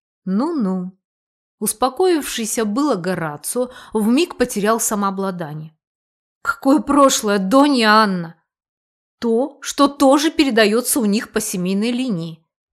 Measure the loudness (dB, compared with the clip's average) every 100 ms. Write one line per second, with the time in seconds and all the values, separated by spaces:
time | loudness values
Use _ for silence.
0 | _ _ -4 -2 -2 -2 -2 -4 -6 _
1 | _ _ _ _ _ -10 -8 -2 -4 0
2 | 0 0 -2 -6 -6 -4 -4 -2 -2 -2
3 | -2 -4 -6 -8 -8 -6 -6 -8 -6 -2
4 | 2 2 0 -2 -2 0 0 0 -2 -2
5 | -2 -4 -6 -6 -10 -12 -16 _ _ _
6 | _ _ _ _ -6 -2 2 2 2 4
7 | 4 4 0 -2 2 4 4 4 4 4
8 | 4 -2 -6 -14 _ _ _ _ _ _
9 | _ -6 0 0 -2 -6 -10 2 2 4
10 | 4 4 2 0 0 4 2 2 0 -2
11 | 0 -2 -2 -6 -4 -4 -2 -2 -2 -4
12 | -4 -4 -6 -12 _ _ _